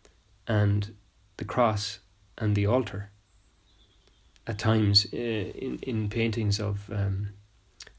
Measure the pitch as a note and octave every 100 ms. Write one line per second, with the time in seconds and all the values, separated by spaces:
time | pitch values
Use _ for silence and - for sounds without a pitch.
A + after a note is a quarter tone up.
0 | - _ _ _ - G#2+ G#2 G2+ G2+ -
1 | _ _ _ - G#2 - A#2+ G#2 - -
2 | _ _ _ - G#2+ G#2 G2+ B2+ A2+ G2+
3 | G2+ _ _ _ _ _ _ _ _ _
4 | _ _ _ _ - G#2 A2+ A2 G#2 G2
5 | - - A#2+ A2 F2+ - C3 B2 C3 A2+
6 | G#2+ A#2 A2+ G#2+ G#2+ G2+ G#2 G2+ - G#2
7 | G2 F#2+ G2+ - - _ _ - -